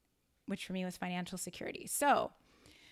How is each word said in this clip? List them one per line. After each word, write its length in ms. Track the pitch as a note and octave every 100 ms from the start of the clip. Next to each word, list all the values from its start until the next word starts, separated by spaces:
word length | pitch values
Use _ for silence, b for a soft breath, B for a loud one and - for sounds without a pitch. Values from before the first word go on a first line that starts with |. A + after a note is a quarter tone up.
| _ _ _ _ -
which 200 | G3 -
for 80 |
me 120 | F#3 F#3
was 120 | -
financial 400 | F3+ F3+ F3 F3+
security. 500 | F3+ - - - -
So 440 | - C#4+ A3+ - - b b b b b